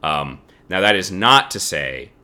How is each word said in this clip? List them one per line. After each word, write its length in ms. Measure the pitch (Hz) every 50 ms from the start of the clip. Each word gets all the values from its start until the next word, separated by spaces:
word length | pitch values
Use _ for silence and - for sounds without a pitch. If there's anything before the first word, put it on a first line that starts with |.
Um, 380 | - 78 76 73 71 69 67 - _ _ _ _ _ -
now, 120 | 90 92
that 160 | 98 104 104
is 140 | 95 90 98
not 400 | 95 92 107 120 135 135 - -
to 100 | - 101
say 520 | - - - 76 71 65 65 65 - - _ _